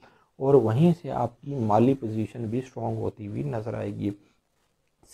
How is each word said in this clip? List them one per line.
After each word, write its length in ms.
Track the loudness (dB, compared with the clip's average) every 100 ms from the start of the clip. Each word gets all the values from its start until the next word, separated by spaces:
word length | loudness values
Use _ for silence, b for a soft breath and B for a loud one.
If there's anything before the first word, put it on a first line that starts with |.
| b b b -4
और 160 | 4 6
वहीं 360 | 6 4 4
से 160 | 2 -2
आपकी 440 | -4 -4 -6 -10 -4
माली 380 | 2 4 4
position 500 | 2 -2 -4 -6 -8 -6
भी 140 | -6
strong 380 | -8 -8 -6 -4
होती 280 | -6 -8 -10
हुई 160 | -8
नज़र 300 | -6 -6 -8
आएगी। 380 | -8 -8 -6 -6 -6 _ b _ _ _ _ _ _ _